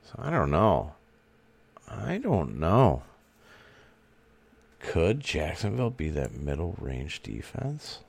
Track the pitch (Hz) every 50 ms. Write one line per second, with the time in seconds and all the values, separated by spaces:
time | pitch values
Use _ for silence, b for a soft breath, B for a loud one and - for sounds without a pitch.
0 | _ - - - - 147 170 143 80 71 71 82 107 110 87 64 52 76 - -
1 | _ _ - _ _ _ _ _ _ _ _ _ _ _ _ - _ - 110 110
2 | 107 127 175 208 285 226 143 92 76 57 52 64 78 82 101 123 135 101 69 64
3 | - - - _ _ _ _ B B B B B B B B B B B B B
4 | B _ _ _ _ _ _ _ _ _ _ _ - _ _ _ - - - 85
5 | 82 95 113 143 139 - - 73 76 76 - - - 104 107 123 127 117 127 -
6 | 78 78 76 76 65 58 - - 71 71 71 71 85 87 - - - 67 65 64
7 | 67 76 - - - - 53 57 - - - - - 135 147 151 - - - -
8 | -